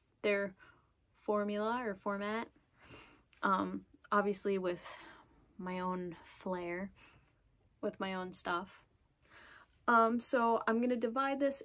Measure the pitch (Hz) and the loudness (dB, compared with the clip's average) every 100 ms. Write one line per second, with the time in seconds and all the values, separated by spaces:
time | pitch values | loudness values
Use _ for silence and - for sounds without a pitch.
0 | - _ 214 202 202 - - - _ _ | -20 _ 0 0 0 -6 -20 -20 _ _
1 | _ _ - 208 208 208 220 240 233 196 | _ _ -2 0 0 -2 -2 -2 -4 -6
2 | 208 202 202 220 - _ _ _ - - | -4 -4 -4 -4 -6 _ _ _ -20 -20
3 | - - _ - 196 190 190 190 - - | -20 -20 _ -4 2 2 0 -6 -10 -20
4 | - 208 202 196 202 196 180 175 - - | 0 2 2 0 -2 0 0 -4 -8 -16
5 | - - - - _ - 185 185 180 180 | -18 -20 -20 -20 _ -12 -6 -4 -2 -4
6 | 180 165 - - 196 180 175 175 196 - | -6 -10 -16 -10 -6 -4 -4 -6 -8 -12
7 | - - _ _ _ _ _ _ 208 - | -20 -20 _ _ _ _ _ _ -6 -4
8 | 190 185 185 180 - 175 190 - _ _ | -4 -4 -4 -6 -2 -2 -4 -12 _ _
9 | _ _ _ - - - - _ - 233 | _ _ _ -20 -20 -20 -20 _ 4 6
10 | 226 240 - 254 233 226 - 226 247 247 | 6 4 2 2 4 4 2 2 2 0
11 | 233 240 269 277 277 277 | 0 0 0 2 0 0